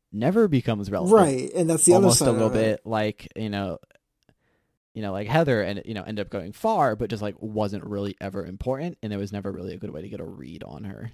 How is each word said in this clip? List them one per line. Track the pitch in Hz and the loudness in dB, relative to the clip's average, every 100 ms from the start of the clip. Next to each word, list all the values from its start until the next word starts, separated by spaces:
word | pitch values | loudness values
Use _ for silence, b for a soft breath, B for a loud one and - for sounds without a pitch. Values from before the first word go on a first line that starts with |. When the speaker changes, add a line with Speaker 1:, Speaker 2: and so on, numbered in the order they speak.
| _ | _
Speaker 1:
never | 101 123 202 214 | -2 2 4 4
becomes | 139 117 107 101 | 4 2 -2 -2
relevant. | 98 180 | -2 6
Speaker 2:
Right, | 220 165 131 - | 6 6 2 -2
and | 175 165 | 0 2
that's | 160 - | 4 6
the | |
other | 180 | 8
Speaker 1:
Almost | 190 135 | 8 6
Speaker 2:
side | 139 | 4
Speaker 1:
a | |
little | 110 110 | 4 2
Speaker 2:
of | |
it. | 107 110 107 | 2 2 0
Speaker 1:
bit | - | -2
like, | 110 107 104 - - | -2 -2 -4 -10 -8
you | 110 | -6
know, | 101 98 82 _ _ _ _ _ _ _ _ _ _ _ | -4 -4 -6 _ _ _ _ _ _ _ _ _ _ _
you | - | -10
know, | 104 | -6
like | 95 104 | -6 0
Heather, | 147 160 117 | 2 4 2
and, | 92 101 - | 0 -4 -8
you | |
know, | 107 | -8
ended | - 107 98 | -8 -8 -6
up | |
going | 101 87 | -8 -8
far, | 107 220 214 139 | -4 0 2 2
but | 110 113 | 0 -2
just, | 107 | -4
like, | 104 - | -6 -8
wasn't | 110 107 104 101 | -6 -4 -2 -4
really | 90 101 101 95 | -8 -6 -6 -8
ever | 98 95 85 | -8 -8 -8
important, | 95 123 131 170 165 | -8 -4 -4 -4 -8
and | 110 | -8
there | 101 | -6
was | 101 | -6
never | 101 98 | -6 -8
really | 92 92 | -8 -10
a | 85 | -10
good | 104 | -10
way | 78 | -10
to | 95 | -10
get | 101 | -12
a | |
read | - - 65 85 | -12 -14 -14 -14
on | - 73 | -14 -12
her. | 101 55 113 | -12 -12 -14